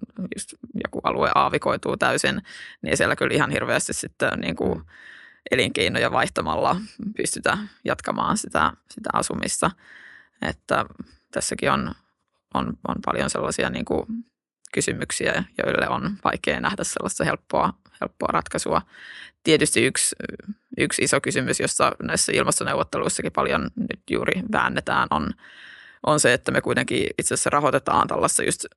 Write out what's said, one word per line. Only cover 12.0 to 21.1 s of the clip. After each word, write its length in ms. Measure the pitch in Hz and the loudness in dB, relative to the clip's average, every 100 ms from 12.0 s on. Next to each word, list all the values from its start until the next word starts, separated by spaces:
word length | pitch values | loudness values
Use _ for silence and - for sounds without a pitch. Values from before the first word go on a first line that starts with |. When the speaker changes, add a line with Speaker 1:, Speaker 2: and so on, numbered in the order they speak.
| _ _ _ _ _ | _ _ _ _ _
Speaker 1:
on, 200 | 65 60 - - | -4 -2 -4 -4
on 80 | - - | -4 -2
paljon 240 | - 67 | 0 0
sellaisia 400 | - - - - | 0 -2 0 0
niin 160 | - - | -2 -2
kuin 200 | - - 233 - _ _ _ - | -2 -2 -8 -10 _ _ _ -6
kysymyksiä, 720 | - - - - - - - - - | -2 -2 -2 -4 -2 0 0 -4 -2
joille 260 | - - - | 0 2 2
on 280 | - - 202 | 0 -2 -2
vaikea 360 | - - - - | -2 0 0 0
nähdä 240 | - 196 | 0 -2
sellaista 400 | - - - - | -4 -2 -4 -2
helppoa, 500 | - - - - - - _ - | -2 -2 -2 0 0 -2 _ -8
helppoa 260 | - - - | -6 -4 0
ratkaisua. 500 | 165 - - - 165 - - - - - _ | 0 -2 -4 0 0 -2 -18 -18 -18 -20 _
Tietysti 420 | - 151 147 - 131 | 4 4 6 4 2
yksi, 300 | - - - - - - - - - | 2 0 -2 -8 -10 -12 -14 -8 -2
yksi 240 | 143 - | 0 2
iso 180 | 139 | 2